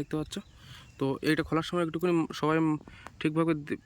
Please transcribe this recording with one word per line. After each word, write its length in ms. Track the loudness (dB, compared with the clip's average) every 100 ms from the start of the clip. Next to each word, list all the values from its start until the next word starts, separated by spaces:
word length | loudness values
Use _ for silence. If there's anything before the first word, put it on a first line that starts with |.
দেখতে 140 | -4 -4
পাচ্ছ। 160 | -4 -8 -12 -20 -20 -20 -20 -4
তো 60 | -2 0 0
এইটা 140 | 0 2
খোলার 180 | 0 0
সময় 140 | 0 0
একটুখানি 260 | 0 2 2 2 -2
সবাই 160 | 0 4 2 0 -4 -18 -20 -2
ঠিকভাবে 320 | 0 2 2 0 -2
দে-, 140 | -6